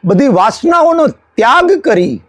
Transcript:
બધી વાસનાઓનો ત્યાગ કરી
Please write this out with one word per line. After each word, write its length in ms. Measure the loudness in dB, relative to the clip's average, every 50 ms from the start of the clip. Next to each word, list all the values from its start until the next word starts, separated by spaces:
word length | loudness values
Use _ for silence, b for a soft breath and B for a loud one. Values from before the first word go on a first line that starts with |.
| -2
બધી 240 | 0 0 0 2 2
વાસનાઓનો 760 | 2 2 0 0 -2 -2 -2 -2 0 2 2 0 0 0 0
ત્યાગ 720 | -2 -2 _ _ _ _ -2 0 2 2 2 2 2 0 -2
કરી 420 | 0 -2 0 0 -2 -4 -6 -10 -14